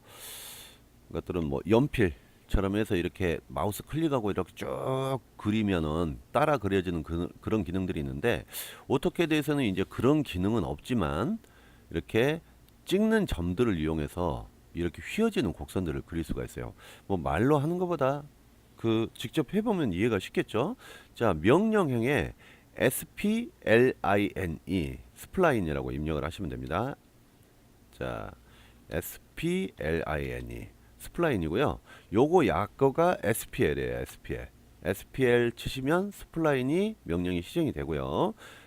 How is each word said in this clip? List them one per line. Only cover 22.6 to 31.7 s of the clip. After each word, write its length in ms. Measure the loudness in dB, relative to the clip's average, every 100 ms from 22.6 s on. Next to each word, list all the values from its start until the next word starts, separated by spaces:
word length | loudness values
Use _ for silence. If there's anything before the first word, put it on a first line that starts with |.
| -14
에스피엘아이엔이, 2250 | 0 2 0 -8 -4 -2 0 -4 -6 4 6 6 4 2 2 2 -2 -6 -6 -2 -2 -2 -6 -14
스플라인이라고 800 | -20 -8 2 2 4 0 -2 -4
입력을 320 | -4 -2 -2
하시면 240 | -4 -6 -8
됩니다. 480 | -6 -4 -2 -4 -6 _ _ _ _ -20 _ -20 -20 -20
자, 400 | -10 -8 -8 -10 -14 -20 -20 -20 -20 -8
에스피엘아이엔이, 1800 | -6 -6 -12 -16 -6 -2 -2 -4 -4 -2 -2 -2 -4 -4 -6 -8 -10 -14 -18 -20 -20
스플라인이고요. 800 | -14 -2 0 0 0 0 0